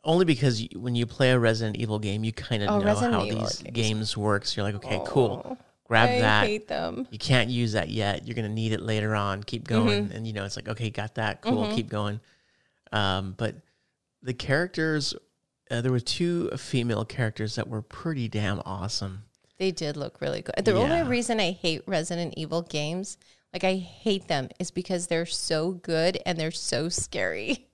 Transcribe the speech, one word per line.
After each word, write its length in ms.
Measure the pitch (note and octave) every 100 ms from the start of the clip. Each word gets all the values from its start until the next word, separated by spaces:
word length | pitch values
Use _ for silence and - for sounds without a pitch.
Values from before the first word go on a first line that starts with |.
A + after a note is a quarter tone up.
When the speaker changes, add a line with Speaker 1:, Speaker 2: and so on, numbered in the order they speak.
Speaker 1:
only 220 | D#3 E3+ F3
because 360 | B2+ C#3 A2+
y-, 60 | A2+ -
when 180 | B2
you 140 | A#2+ A#2
play 240 | - B2+
a 80 | B2+
Resident 380 | A#2 A2+ A2+ G#2
Evil 200 | A2+ G#2+
game, 260 | G#2+ G#2
you 80 | A2
kinda 360 | A2 - A2+ G#2
Speaker 2:
Oh, 100 | G#3
Speaker 1:
know 60 | G3+
Speaker 2:
Resident 280 | G#3 A#3+
Speaker 1:
how 100 | G#3 -
Speaker 2:
Evil 140 | -
Speaker 1:
these 220 | - -
Speaker 2:
games. 100 | -
Speaker 1:
games 440 | A#2 A2 A2 G#2+ -
works. 380 | G#2 G2+ - -
You're 100 | G2+
like, 100 | G2+
"Okay, 260 | - G#2 -
cool. 340 | - A#2 G2 -
Speaker 2:
Oh, 120 | C4 _ _ _
Speaker 1:
Grab 240 | A2+ B2
Speaker 2:
I 100 | B3
Speaker 1:
that. 260 | G#2+ D3+ G#3+
Speaker 2:
hate 220 | G#3+ -
them. 400 | - E2 - B3+
Speaker 1:
You 80 | A2
can't 320 | - B2+ A2+
use 220 | B2 A#2
that 180 | G#2+ E2
yet. 380 | G#2+ G2+ F#2+ -
You're 80 | A#2
gonna 140 | G#2+
need 220 | A2 A2+
it 80 | G#2+
later 340 | A2+ G#2+ G#2+ G#2+
on. 260 | G2+ G2
Keep 260 | G#2 A#2 -
going." 380 | A2+ A2+ G#2 G2+
Speaker 2:
Mm-hmm. 60 | G#2+
Speaker 1:
And, 120 | A2+
you 60 |
know, 100 | G#2 G2
it's 120 | -
like, 100 | -
"Okay, 240 | A2 A2+
got 240 | - A2 -
that. 260 | A2 -
Cool. 220 | A3 B3
Speaker 2:
Mm-hmm. 120 | G#3+ A3
Speaker 1:
Keep 140 | A3
going." 300 | G#2 G#2 G#2+ _ _ _ _ _ _ _
Um, 420 | G#2+ G2 F#2 G2 F#2
but 200 | A2+ - _ _ _ _ _ _
the 120 | B2+
characters, 800 | B2 - C#3 F3+ F3 D#3+ D3+ C#3+ - _ _ _ _ _
uh, 100 | A#2+
there 100 | B2+
were 80 | B2
two 500 | A#2 - F3 E3+ -
female 520 | - - C3 A#2+ G#2 A2+
characters 500 | - A2+ - A2 -
that 120 | A2+
were 140 | A2
pretty 460 | - - E3+ D3 A#2
damn 320 | G#2+ G#2 G2
awesome. 600 | - F#2 G2 - G2 F#2+ G#2+ _ _ _
Speaker 2:
They 140 | F#3+
did 240 | E3+ D3 D3
look 240 | C#3 -
really 220 | D3 -
good. 240 | - - G#3+
The 80 | G3
only 220 | C4+ E4+
Speaker 1:
Yeah. 100 | C#4+
Speaker 2:
reason 320 | B3 A#3 A3
I 120 | F3+
hate 300 | F#3 F3 D#3+ -
Resident 460 | F3+ D#3+ F3 E3+ -
Evil 260 | D#3 E3
games, 560 | E3+ D3+ D3+ F3+ G#3 - _ _ _
like, 100 | F3+
I 120 | F#3+ F#3+
hate 520 | F3 - A3+ G3 -
them, 220 | D3+ C3 -
is 100 | F3+
because 380 | - F3+ F3+ F3
they're 180 | E3 E3+
so 460 | - - D#3 E3+
good 480 | F3+ - D#3+ E3+ F#3+ -
and 120 | E3
they're 140 | D#3+
so 380 | - - B2 E3
scary. 800 | - - - F#2 E2 G#2+ C4+ _